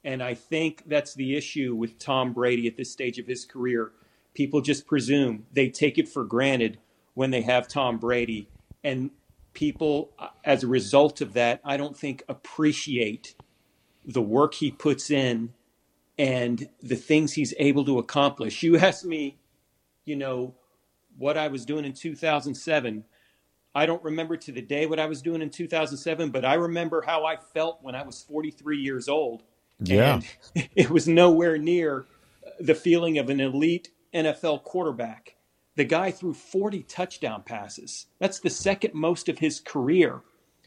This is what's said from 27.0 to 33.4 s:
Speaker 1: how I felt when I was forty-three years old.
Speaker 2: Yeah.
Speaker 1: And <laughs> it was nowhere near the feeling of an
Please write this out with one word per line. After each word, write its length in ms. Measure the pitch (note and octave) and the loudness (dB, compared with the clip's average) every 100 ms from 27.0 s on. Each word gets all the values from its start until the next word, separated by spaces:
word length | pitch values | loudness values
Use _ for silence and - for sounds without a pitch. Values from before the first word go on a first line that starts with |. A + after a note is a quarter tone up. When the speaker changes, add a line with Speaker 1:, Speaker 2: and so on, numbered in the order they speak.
Speaker 1:
how 240 | D#3 D#3+ D#3 | 0 0 0
I 100 | D#3 | -4
felt 440 | - D#3 E3 E3 | -6 -2 -2 -4
when 120 | C3+ | -12
I 100 | B2+ | -12
was 180 | C#3 A#2+ | -12 -16
forty-three 560 | - D3+ D#3 D3 D3 D3 | -8 -6 -6 -8 -6 -4
years 320 | C3+ C3 B2+ | -2 -4 0
old. 340 | D3+ C3 A#2 - _ _ _ | 0 0 -6 -14 _ _ _
Speaker 2:
Yeah. 420 | F2+ G2 C3 C3 - - - D#3+ | 2 6 6 4 -4 -16 -6 -6
Speaker 1:
And 140 | - | 0
<laughs> 40 | G3 | 2
it 140 | C3 | 4
was 200 | D#3 D#3 | 4 4
nowhere 480 | E3 F3 E3 E3+ D#3 | 8 8 8 4 0
near 480 | D#3 F3 D#3 C3+ - _ _ _ - - | 0 0 0 -4 -10 _ _ _ -20 -6
the 180 | C#3+ - | 0 2
feeling 420 | F3+ E3+ E3+ D3+ | 4 4 4 0
of 120 | B2+ | 0
an 120 | C#3 | 0